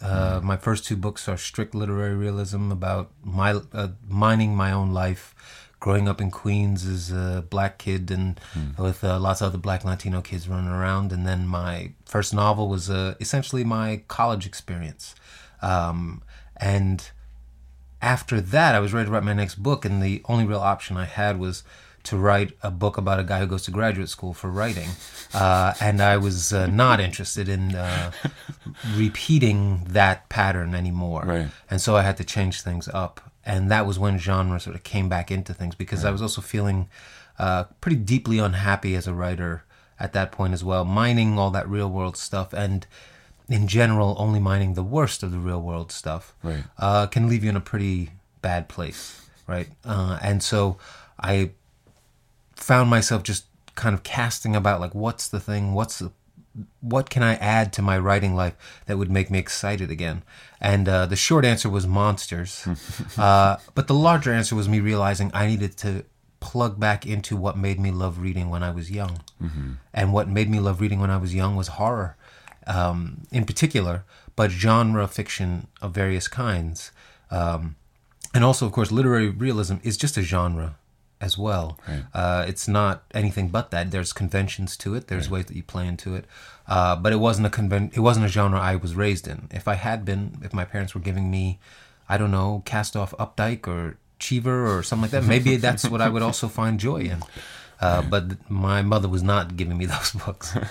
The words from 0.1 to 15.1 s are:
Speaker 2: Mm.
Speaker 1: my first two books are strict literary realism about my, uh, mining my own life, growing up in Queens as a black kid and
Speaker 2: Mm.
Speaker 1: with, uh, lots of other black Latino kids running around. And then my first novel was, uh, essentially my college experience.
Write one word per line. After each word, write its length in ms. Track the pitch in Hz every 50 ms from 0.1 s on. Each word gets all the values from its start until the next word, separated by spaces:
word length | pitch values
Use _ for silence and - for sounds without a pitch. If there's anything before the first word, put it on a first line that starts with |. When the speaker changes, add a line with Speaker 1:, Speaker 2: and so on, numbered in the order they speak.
| 95 92 95 92 92 92
Speaker 2:
Mm. 60 | 90
Speaker 1:
my 120 | 95 98
first 280 | 92 - 117 110 98 -
two 100 | - 110
books 320 | 101 92 104 101 - - -
are 80 | 95
strict 380 | 90 - - - - 107 - -
literary 400 | 104 104 104 101 101 104 101 101
realism 560 | 101 101 104 101 101 101 92 101 98 101 101
about 400 | 98 90 92 92 92 95 90 - - - -
my, 360 | 101 90 95 95 104 104 104 - - -
uh, 160 | 104 101 95 92 - - 101
mining 460 | 95 98 107 110 113 110 110 107 104
my 160 | 101 95 98
own 220 | 98 98 98 95 92
life, 420 | 92 92 92 92 - - - - - - - - - - - _ _
growing 260 | - 98 98 101 101 101
up 120 | 98 -
in 100 | 104 92
Queens 560 | 90 - - 104 101 104 101 101 101 92 92
as 240 | 92 95 90 87 87
a 340 | 92 92 90 92 90 90 85 87
black 280 | - 98 98 98 - -
kid 320 | - 98 95 95 92 87 95
and 260 | 92 95 92 90 - - - -
Speaker 2:
Mm. 240 | 80 76 71 69 73
Speaker 1:
with, 240 | 92 92 92 - -
uh, 160 | 95 90 92
lots 220 | 95 95 95 -
of 80 | 107 95
other 100 | 90 92
black 260 | 85 101 92 92 -
Latino 360 | 95 92 92 - 95 92 90 90
kids 260 | - 95 90 85 92
running 220 | 92 92 90 90
around. 400 | 90 90 92 95 95 98 98 98 92
And 140 | 87 90
then 220 | 92 92 90 90 92
my 440 | 90 87 87 90 87 87 90 90 - - _
first 260 | - - 107 101 - -
novel 360 | 101 104 104 104 104 107 98
was, 200 | 98 92 85 98
uh, 280 | 98 92 95 95 92 -
essentially 440 | 104 - - 139 131 - - 127 123
my 380 | 117 113 110 110 110 107 104 -
college 400 | - - - 117 117 113 98 92
experience. 680 | 98 - - - - 87 87 85 78 71 - - -